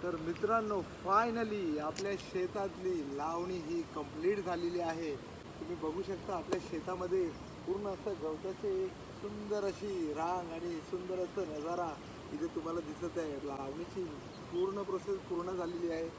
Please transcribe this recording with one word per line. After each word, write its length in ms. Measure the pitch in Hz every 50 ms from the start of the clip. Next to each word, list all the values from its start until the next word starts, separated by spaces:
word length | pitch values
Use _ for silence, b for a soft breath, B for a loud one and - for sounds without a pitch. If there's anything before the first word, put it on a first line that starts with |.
| -
तर 100 | 180 165
मित्रांनो, 640 | 160 156 165 170 165 - 202 226 226 220 214 208 190
finally 1000 | 160 - - - - 175 196 214 226 240 226 233 226 214 214 208 190 165 151 151
आपल्या 320 | 151 156 151 - 196 196 202 185
शेतातली 960 | - - - 190 185 180 - 214 196 190 165 175 185 185 180 165 143 139 139
लावणी 400 | 139 147 160 165 170 175 180 185
ही 240 | 180 160 151 170 170 160 156 160
कंप्लीट 500 | 156 143 - - 156 160 180 208 202 185
झालेली 340 | 175 175 170 170 170 175 175
आहे. 360 | 170 165 165 165 165 156 139 123 - - - - - - - -
तुम्ही 160 | 160 160 175
बघू 260 | 160 156 156 156 180
शकता, 340 | 190 185 190 170 - - 190
आपल्या 240 | 170 151 - 175 180 - -
शेतामध्ये 580 | - 160 143 180 185 185 185 180 180 190 180 165 139 - - - - - -
पूर्ण 200 | - 190 196 208
असं 260 | 202 190 180 - 214 196 156 147
गवताचे 600 | 156 156 156 156 185 185 - - 208 190 185 190
एक 80 | 185
सुंदर 720 | - - - - - - - 202 208 208 208 202 208 208 196
अशी 500 | 196 185 - 202 208 196 180 165 151 147
रांग 380 | 147 160 170 180 180 175 170
आणि 280 | 165 165 170 175 170 160
सुंदर 400 | 151 - - 180 180 185 185 180
असं 220 | 180 175 - 202
नजारा 540 | 185 160 151 151 147 165 175 175 175 165 147 - - - - - - - -
इथे 120 | 147 160 165 -
तुम्हाला 240 | 175 156 165 165 170
दिसत 380 | 160 - 151 - 170 170 -
आहे. 300 | 170 165 151 143 135 139
लावणीची 560 | 143 139 135 135 135 139 160 175 175 - 196 180 165 147 139 131 - - - - -
पूर्ण 300 | 170 175 185 196 196 202
प्रोसेस 380 | 196 190 190 180 - 202 196 190
पूर्ण 320 | - - 185 170 175 180
झालेली 400 | 190 180 175 170 175 165 175 170
आहे. 180 | 165 160 165 165 165